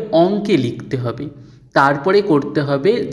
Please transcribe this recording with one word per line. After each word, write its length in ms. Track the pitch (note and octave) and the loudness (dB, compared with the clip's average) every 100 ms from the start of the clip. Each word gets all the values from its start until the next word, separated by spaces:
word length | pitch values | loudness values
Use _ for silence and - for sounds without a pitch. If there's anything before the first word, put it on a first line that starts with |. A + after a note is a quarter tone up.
| - | 2
অঙ্কে 440 | D#3+ F3+ G3+ G#3 D#3+ A#2+ | 2 2 2 0 0 0
লিখতে 320 | - - C3 | -6 -8 -6
হবে। 280 | A#2+ A2+ D3+ - - - - | -4 -6 -10 -14 -20 -20 -4
তারপরে 460 | D#3 C#3 C#3+ F#3+ G3+ | 2 2 2 2 2
করতে 380 | G3+ D3 C#3 D3+ | 4 0 0 -4
হবে 300 | C#3 C#3 F3 A#3+ - | -2 0 0 0 -2